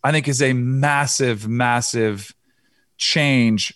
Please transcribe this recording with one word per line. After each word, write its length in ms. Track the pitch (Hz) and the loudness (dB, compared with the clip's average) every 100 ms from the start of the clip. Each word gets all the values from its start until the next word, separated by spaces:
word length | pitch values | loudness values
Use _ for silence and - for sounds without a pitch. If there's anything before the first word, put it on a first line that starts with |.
I 80 | 135 | -2
think, 160 | 151 139 | 0 0
is 160 | 127 | 0
a 100 | 135 | 0
massive, 960 | 127 123 135 143 143 143 - 131 110 107 | 0 0 0 0 0 -2 0 -2 -2 -4
massive 840 | 120 123 120 120 120 110 101 98 - _ _ _ _ _ _ | 0 2 0 -2 -2 -2 -2 -10 -20 _ _ _ _ _ _
change 760 | - 165 143 135 117 107 - | -2 0 2 4 2 0 -4